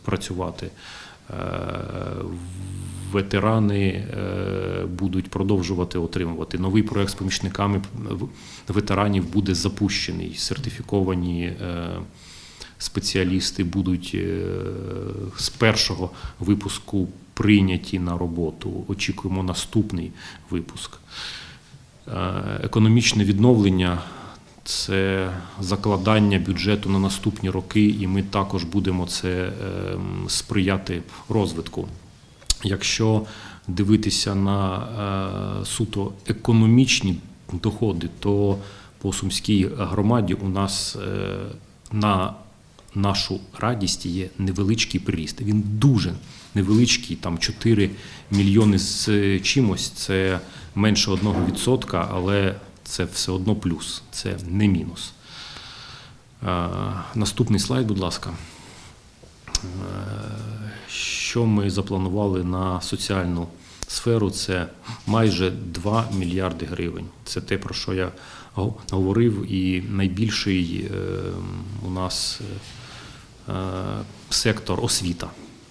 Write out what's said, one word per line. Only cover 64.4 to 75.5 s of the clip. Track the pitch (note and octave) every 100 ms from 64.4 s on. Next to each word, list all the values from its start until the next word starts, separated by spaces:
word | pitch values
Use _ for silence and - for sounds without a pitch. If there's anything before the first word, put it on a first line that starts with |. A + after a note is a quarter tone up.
| - F2+ E2 - - - -
майже | A2+ A2 F2 F#2
два | F2+ F2+ E2 G2+ A2 A2+ G2
мільярди | F2 F#2 F#2 E2 E2+
гривень. | E2+ F2 E2+ F#2 -
Це | - -
те, | - F#2+
про | F2+
що | - -
я | F#2 F#2 - - - -
го-, | - G#2 - -
говорив, | F#2+ F#2+ G#2+ A#2 G#2 -
і | F#2 F#2 F#2 G2+
найбільший, | G2 G2 F#2 A2 - G2+ F#2 E2+ - -
е, | F#2+ F#2 F#2 F#2 F2+ F#2 F#2 F#2 G2 F#2
у |
нас, | F#2 F#2 - - - G2+ G2+ - - - - - - - - -
е, | F#2+ F#2 F#2 G2 G#2 G#2 - -
сектор | - A#2 G#2+ - F2+
освіта. | A#2+ - F2+ E2+ E2 - -